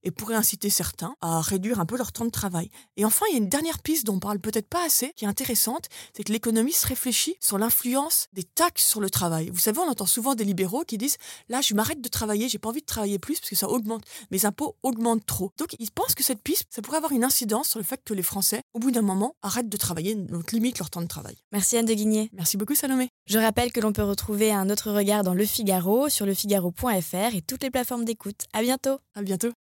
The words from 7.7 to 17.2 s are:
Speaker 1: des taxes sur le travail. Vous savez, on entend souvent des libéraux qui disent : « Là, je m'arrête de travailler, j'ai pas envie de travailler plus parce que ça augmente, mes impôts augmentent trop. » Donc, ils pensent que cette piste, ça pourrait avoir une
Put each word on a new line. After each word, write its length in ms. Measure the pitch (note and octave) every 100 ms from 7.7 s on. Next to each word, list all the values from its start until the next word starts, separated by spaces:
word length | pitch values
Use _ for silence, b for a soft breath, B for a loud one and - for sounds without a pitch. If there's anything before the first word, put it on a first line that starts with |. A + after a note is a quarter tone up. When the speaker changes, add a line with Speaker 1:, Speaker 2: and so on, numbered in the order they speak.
| - B3 C4 D4+ - -
Speaker 1:
des 120 | F#3+
taxes 420 | F3 - F4 - -
sur 140 | G#3+
le 100 | G3
travail. 400 | - F3 D#3+ D#3+
Vous 80 | F3+
savez, 220 | A3 A3
on 80 | F4
entend 180 | A#3+ F#3+
souvent 300 | - A#3 B3
des 80 |
libéraux 400 | G#3 F3+ F#3 A#3
qui 140 | E4 A3
disent : « 180 | C4 - B B B
Là, 120 | A#3+
je 140 | C4+
m'arrête 260 | G#3 A3+ D#4
de 80 | A#3+
travailler, 400 | - A3 G#3 B3
j'ai 100 | G#3
pas 100 | A3
envie 120 | B3
de 60 | -
travailler 320 | A3+ G#3 G3+
plus 220 | - D#4+
parce 100 | -
que 60 | G3
ça 120 | G3
augmente, 360 | B3 G#3+ A3+ - B A3
mes 160 | F#3+ G3+
impôts 300 | G3+ D4+ -
augmentent 420 | C4 A3+ A#3 A3+ -
trop. » 260 | - F#3 -
Donc, 160 | D#4+ -
ils 100 | A3+
pensent 240 | - B4
que 80 | -
cette 200 | - A#3
piste, 240 | - F4 -
ça 100 | -
pourrait 180 | G#3+ D4+
avoir 140 | D#4
une 120 | C4+